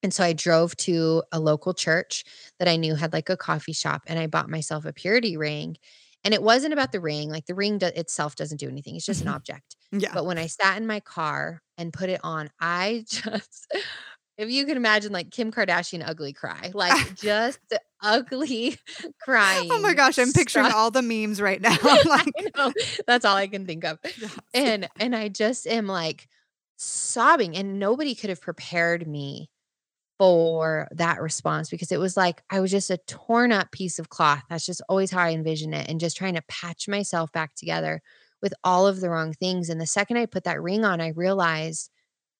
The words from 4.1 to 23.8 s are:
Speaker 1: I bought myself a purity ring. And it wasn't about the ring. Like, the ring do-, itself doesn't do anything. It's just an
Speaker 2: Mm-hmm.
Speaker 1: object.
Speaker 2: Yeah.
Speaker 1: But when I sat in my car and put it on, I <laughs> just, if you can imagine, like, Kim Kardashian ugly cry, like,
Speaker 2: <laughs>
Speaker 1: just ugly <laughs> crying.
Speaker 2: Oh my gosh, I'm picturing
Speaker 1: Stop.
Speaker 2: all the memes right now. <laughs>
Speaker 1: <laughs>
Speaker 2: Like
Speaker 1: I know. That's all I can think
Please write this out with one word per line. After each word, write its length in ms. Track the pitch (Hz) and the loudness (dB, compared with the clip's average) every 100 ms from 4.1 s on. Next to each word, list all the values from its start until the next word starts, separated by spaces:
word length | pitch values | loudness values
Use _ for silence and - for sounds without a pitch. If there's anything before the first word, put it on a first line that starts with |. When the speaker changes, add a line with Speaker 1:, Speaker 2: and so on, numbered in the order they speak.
| 165 | -4
Speaker 1:
I 80 | 160 | -2
bought 240 | 156 - | -4 -4
myself 340 | 160 151 151 | -6 -6 -6
a 100 | 156 | -8
purity 440 | 147 180 233 233 165 | -8 0 0 0 -4
ring. 400 | 151 147 160 165 _ - _ _ | -4 -4 -8 -12 _ -20 _ _
And 100 | 202 | 0
it 80 | 208 | 2
wasn't 320 | 214 240 294 | 6 6 4
about 180 | 294 262 | 0 -2
the 80 | 208 | -2
ring. 300 | 165 151 151 | -4 -4 -4
Like, 160 | 156 - | -8 -8
the 80 | |
ring 240 | 185 202 208 | -4 -2 0
do-, 80 | 180 | -2
itself 500 | 160 165 - 151 - | -2 -6 -4 -4 -4
doesn't 240 | 151 151 | -8 -6
do 80 | 139 | -8
anything. 280 | 135 143 165 | -10 -12 -10
It's 100 | 165 | -6
just 160 | 160 | -4
an 60 | 160 | -4
Speaker 2:
Mm-hmm. 80 | 143 | -8
Speaker 1:
object. 400 | - - _ - _ | -10 -16 _ -20 _
Speaker 2:
Yeah. 200 | 202 196 | -4 -4
Speaker 1:
But 140 | 180 165 | -4 -4
when 140 | 170 | -4
I 80 | 160 | -6
sat 300 | - 190 190 | 0 0 0
in 100 | 226 | -4
my 140 | 214 | -6
car 600 | - - 156 143 151 165 _ - | -8 -4 -4 -2 -6 -8 _ -10
and 160 | 170 | -10
put 160 | - 185 | -6 -4
it 100 | 180 | -4
on, 260 | 165 160 151 _ | -4 -6 -8 _
I 460 | 170 175 196 233 220 | -4 -2 -2 -2 -6
<laughs> 20 | |
just, 640 | 220 214 214 - - - 370 403 - - - _ - | -8 -6 -6 -8 -20 -8 -6 -6 -12 -16 -20 _ -10
if 100 | 214 | -4
you 160 | 254 277 | -2 0
can 100 | 277 | 0
imagine, 360 | 233 214 208 | 4 2 2
like, 160 | 196 170 | -6 -6
Kim 220 | - 220 | -4 -4
Kardashian 500 | 220 190 170 175 180 | 0 0 0 -2 -8
ugly 300 | 160 160 143 | -8 -8 -10
cry, 380 | 143 147 - - | -10 -12 -10 -10
like, 420 | 196 180 226 - 190 | -2 4 4 2 -4
Speaker 2:
<laughs> 0 | |
Speaker 1:
just 440 | 208 208 233 277 _ 208 _ _ | -2 0 0 -4 _ -6 _ _
ugly 800 | 208 226 247 262 294 240 240 - - - | 2 2 0 -6 -4 -2 -4 -6 -14 -14
<laughs> 200 | 339 - | -14 -14
crying. 480 | - 240 202 190 - | 0 4 4 4 0
Speaker 2:
Oh 100 | 466 | 0
my 120 | 403 | 2
gosh, 240 | 294 269 - | 4 4 4
I'm 160 | 247 | 4
picturing 320 | 269 294 - 220 | 4 4 4 4
Speaker 1:
Stop. 100 | 220 | 4
Speaker 2:
all 140 | 226 | 4
the 140 | 240 | 2
memes 360 | 240 226 214 202 | 0 -2 -2 0
right 220 | 202 190 | 0 2
now. 160 | 208 - | 2 4
<laughs> 20 | |
Speaker 1:
<laughs> 260 | - 277 302 | 8 8 8
Speaker 2:
Like 280 | 302 339 - | 6 4 -2
Speaker 1:
I 80 | 415 - | -6 0
know. 160 | 269 330 480 - - | 0 0 -4 -6 2
That's 180 | 240 | 4
all 140 | 226 196 | 4 2
I 80 | 196 | 0
can 220 | 202 190 | -4 -6
think 160 | 165 | -6